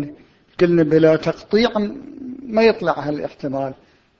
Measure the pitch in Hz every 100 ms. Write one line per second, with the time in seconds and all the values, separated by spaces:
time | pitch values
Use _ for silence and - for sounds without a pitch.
0 | 143 - - _ _ - 175 170 151 156
1 | 160 156 165 - - 208 233 214 208 -
2 | - - 254 254 262 220 226 202 170 143
3 | 143 147 - - 143 135 135 - _ _
4 | _